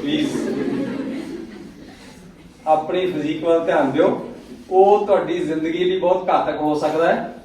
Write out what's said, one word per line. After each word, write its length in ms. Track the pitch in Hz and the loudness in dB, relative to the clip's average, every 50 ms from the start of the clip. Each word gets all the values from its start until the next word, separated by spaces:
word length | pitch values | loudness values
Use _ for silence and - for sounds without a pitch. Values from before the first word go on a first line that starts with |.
ਪਲੀਜ਼ 360 | - 147 151 151 143 - - - - - - 135 - - - - 277 262 - 269 269 262 - - - - - - - - - - - - - - - - - - - - - - - - - - - - - - - | -4 -2 -2 -2 -2 -2 -2 -2 -4 -4 -4 -2 -2 -2 -2 -2 -4 -4 -6 -6 -6 -8 -8 -8 -10 -10 -12 -12 -12 -14 -16 -18 -18 -18 -20 -20 -20 -20 -20 -20 -20 -20 -20 -20 -20 -20 -20 -20 -20 -20 -20 -6 0
ਆਪਣੀ 380 | 156 156 156 156 175 185 185 185 | 2 2 2 2 0 -2 -2 0
ਫਿਜ਼ੀਕ 380 | 175 156 151 147 156 156 156 165 | -2 -2 -2 -4 -4 -4 -2 0
ਵੱਲ 200 | 170 165 165 - | 2 2 2 2
ਧਿਆਨ 260 | - 160 156 139 131 135 | 2 2 2 2 2 2
ਦਿਓ, 140 | 156 180 - - - - - - - - - - - - - | 2 2 2 2 -2 -6 -10 -14 -16 -18 -18 -18 -18 -8 0
ਉਹ 360 | 185 185 196 202 208 202 202 | 4 6 6 8 6 4 4
ਤੁਹਾਡੀ 320 | 202 196 170 156 156 170 175 | 2 2 2 2 0 -2 -2
ਜ਼ਿੰਦਗੀ 460 | 156 151 156 156 156 165 165 185 180 | -2 -2 -2 -2 -2 -2 -2 0 0
ਲਈ 140 | 185 185 180 | 0 0 2
ਬਹੁਤ 300 | 165 180 185 - 185 175 | 2 2 2 2 2 2
ਘਾਤਕ 280 | 160 143 - 160 147 151 | 0 2 0 0 -2 -2
ਹੋ 140 | 151 151 151 | -2 0 0
ਸਕਦਾ 380 | 151 160 151 156 160 165 160 139 | 0 0 0 0 2 2 2 2
ਹੈ। 220 | - 117 - - - - | 0 -2 -6 -12 -10 -2